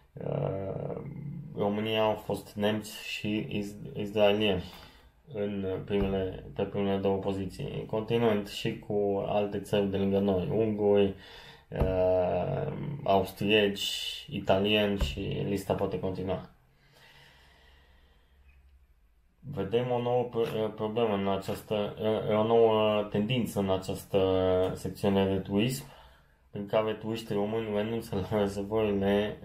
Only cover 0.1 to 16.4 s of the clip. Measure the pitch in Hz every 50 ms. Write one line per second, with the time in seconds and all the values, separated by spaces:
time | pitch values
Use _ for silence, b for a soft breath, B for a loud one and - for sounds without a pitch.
0.1 | _ - - - - - - - 95 - 98 - - - - - - - - -
1.1 | - - - - - - - - - - 104 101 104 104 107 110 110 110 110 107
2.1 | 104 104 - - 104 98 - - - 104 104 104 110 107 - - - - - -
3.1 | - - - 104 104 107 101 - - 104 101 101 - - - - - 110 104 101
4.1 | 101 107 104 101 101 107 107 104 95 87 85 B B B B B B B B B
5.1 | B _ _ - - 104 101 104 104 98 95 95 95 95 95 - 104 101 98 95
6.1 | 98 95 95 92 - - - - - - 101 101 - 101 101 98 98 98 98 98
7.1 | 98 95 98 101 98 95 95 90 - - - - - 101 - - - 110 104 -
8.1 | 117 117 120 113 104 101 101 - - - - 113 101 - - - 107 104 104 101
9.1 | 98 98 101 - 101 104 104 101 107 101 95 - - 104 98 98 98 101 98 98
10.1 | 98 98 101 101 95 92 87 92 95 107 113 107 107 104 104 101 101 101 101 98
11.1 | 98 B B B B B B B B B B _ - - - 92 95 92 92 92
12.1 | 92 92 90 92 98 90 90 92 92 - - - - - - - - - - -
13.1 | 98 98 95 - - - 107 101 107 107 104 101 98 - - - - - - -
14.1 | - - - - - 101 95 - 98 95 101 104 107 107 104 101 101 98 - -
15.1 | - 101 98 98 - 98 98 98 101 98 - - 98 92 98 98 95 90 95 95
16.1 | 90 92 90 95 92 90